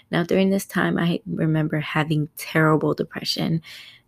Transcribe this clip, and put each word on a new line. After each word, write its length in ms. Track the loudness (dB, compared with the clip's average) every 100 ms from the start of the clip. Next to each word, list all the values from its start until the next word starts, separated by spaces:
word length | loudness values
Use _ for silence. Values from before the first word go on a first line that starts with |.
| _
Now, 120 | -2
during 260 | 0 2 2
this 160 | 2 -2
time, 320 | -2 0 0
I 240 | 0 -2 -4
remember 540 | -2 0 2 0 -2
having 500 | -2 -2 0 0 -2 -6
terrible 600 | -4 2 4 4 2 -2
depression, 640 | -4 -6 -6 -2 -2 -2 -4 -16 -20 -20